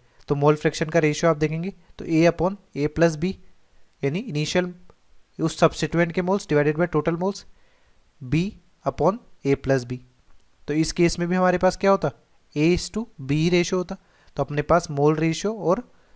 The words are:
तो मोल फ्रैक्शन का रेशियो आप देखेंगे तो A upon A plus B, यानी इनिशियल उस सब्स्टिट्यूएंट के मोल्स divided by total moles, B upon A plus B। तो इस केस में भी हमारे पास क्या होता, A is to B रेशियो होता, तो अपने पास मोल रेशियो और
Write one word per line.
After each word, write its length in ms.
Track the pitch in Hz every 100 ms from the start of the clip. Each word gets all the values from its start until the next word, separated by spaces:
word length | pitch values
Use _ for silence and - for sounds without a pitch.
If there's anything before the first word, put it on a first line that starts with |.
| _ _ -
तो 60 | 143
मोल 200 | 143 151
फ्रैक्शन 340 | 165 - 156
का 100 | 165
रेशियो 320 | 156 147 170
आप 60 | 151
देखेंगे 360 | 151 160 180 - - -
तो 60 | -
A 220 | 160 170
upon 240 | 165 170 196 _ -
A 120 | 147 156
plus 200 | 165 151
B, 160 | 175 190 - - _ - - _
यानी 160 | 143 160
इनिशियल 540 | 254 147 151 180 180 175 - - _ - - -
उस 200 | 160 -
सब्स्टिट्यूएंट 520 | 160 - 156 165 170
के 100 | 170
मोल्स 260 | 180 196 -
divided 320 | 147 147 151
by 100 | 175 151
total 260 | 147 165
moles, 240 | 180 196 - - _ _ _ _ _ _
B 220 | 127 143 190 - _ _ 139
upon 320 | - 156 214 - - 139
A 100 | 135 135
plus 200 | 135 123
B। 120 | 127 - _ _ - _ _ -
तो 60 |
इस 180 | 151 160
केस 280 | - 170 170
में 80 | 175
भी 60 | 185
हमारे 220 | 185 180
पास 200 | 185 175
क्या 140 | 196
होता, 200 | 196 151 - _ _ _ 147
A 120 | 156 175
is 140 | -
to 140 | 208 226 -
B 280 | 131 147 165
रेशियो 260 | 175 175 190
होता, 200 | 175 190 _ _ _ -
तो 60 |
अपने 180 | 143 147
पास 280 | 147 170 -
मोल 240 | 143 147 156
रेशियो 380 | 160 156 202 220
और 260 | 160 190 247 - _